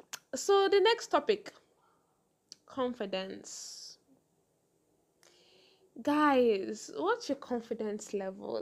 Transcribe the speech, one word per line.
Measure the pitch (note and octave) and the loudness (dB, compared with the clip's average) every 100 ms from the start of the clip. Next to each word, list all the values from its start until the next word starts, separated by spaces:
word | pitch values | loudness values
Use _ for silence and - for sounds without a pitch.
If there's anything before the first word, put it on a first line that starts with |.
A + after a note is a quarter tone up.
| - - _ C4 | -16 -16 _ -4
So | - G4 G4 | 2 4 6
the | G4+ | 6
next | G4+ A#4 - | 6 2 0
topic, | D4+ - G3 - - _ _ _ _ _ _ _ _ _ - - | 0 2 0 -4 -20 _ _ _ _ _ _ _ _ _ -20 -12
confidence. | - B3 B3 G3+ F#3+ F#3+ G3 - - - - - - _ _ _ _ _ _ _ _ _ _ _ _ _ _ _ _ _ _ _ - | -4 -4 -4 -6 -6 -6 -12 -14 -14 -14 -14 -16 -20 _ _ _ _ _ _ _ _ _ _ _ _ _ _ _ _ _ _ _ -6
Guys, | B3+ D4 D4+ C4 A#3+ G3+ G#3+ A3 - - | 0 4 6 6 6 4 -2 -8 -8 -2
what's | - A#4 - | -2 0 -2
your | C#4 | -6
confidence | - A#3+ A#3 A3 G#3+ G#3+ - | -4 -6 -4 -6 -6 -8 -6
level? | G3+ F#3+ G3 G3+ A#3 | -6 -6 -8 -6 -6